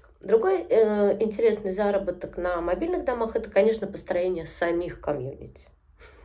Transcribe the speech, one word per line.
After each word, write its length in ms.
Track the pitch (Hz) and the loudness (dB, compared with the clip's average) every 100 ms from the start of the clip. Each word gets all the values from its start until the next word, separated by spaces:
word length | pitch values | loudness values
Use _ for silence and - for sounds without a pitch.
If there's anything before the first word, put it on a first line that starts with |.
| - _ | -20 _
Другой, 480 | 190 220 381 381 - | 2 4 4 2 2
э, 480 | 214 214 208 202 196 | 4 4 4 2 2
интересный 520 | 220 208 226 208 196 | -2 2 2 2 -2
заработок 680 | 185 202 202 190 175 - - | -2 0 0 -2 -6 -10 -6
на 240 | 175 175 | -4 -2
мобильных 440 | 170 180 339 359 - | -2 -2 -2 -2 -2
домах — 300 | 240 226 226 | -2 -2 -2
это, 140 | 220 | 0
конечно, 380 | 196 214 220 190 | 4 4 2 -4
построение 580 | 196 - 175 185 175 160 | -10 -4 -2 0 -2 -8
самих 560 | - 170 170 175 151 | -4 -2 0 -4 -6
комьюнити. 640 | - 143 127 - 123 - - _ _ _ - - | -6 -4 -6 -12 -18 -20 -20 _ _ _ -20 -20